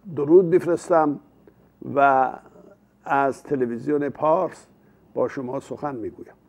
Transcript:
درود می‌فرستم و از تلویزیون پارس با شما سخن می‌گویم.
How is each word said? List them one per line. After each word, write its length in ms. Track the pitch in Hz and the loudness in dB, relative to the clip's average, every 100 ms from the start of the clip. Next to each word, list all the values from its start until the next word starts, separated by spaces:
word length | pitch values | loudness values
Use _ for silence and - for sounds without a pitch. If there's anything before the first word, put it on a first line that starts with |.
| 202 147 | -10 -6
درود 300 | 147 175 175 | 6 6 6
می‌فرستم 720 | 175 156 165 - 170 151 143 _ _ - _ _ _ 131 127 | 0 0 -4 2 2 2 -2 _ _ -20 _ _ _ -4 2
و 340 | 139 135 127 - - - - - _ _ - | 4 4 0 -4 -20 -20 -20 -20 _ _ -4
از 380 | 139 139 127 | 0 0 -4
تلویزیون 680 | - 139 123 117 143 147 143 | -6 -4 -2 -4 -4 -2 -4
پارس 580 | - 151 170 165 - - _ _ _ _ | -4 0 0 -2 -8 -20 _ _ _ _
با 140 | 117 123 | -6 -4
شما 320 | - 127 131 | -4 -10 -10
سخن 360 | - 117 147 131 | -10 -10 -10 -10
می‌گویم. 380 | 98 - 85 _ | -12 -14 -20 _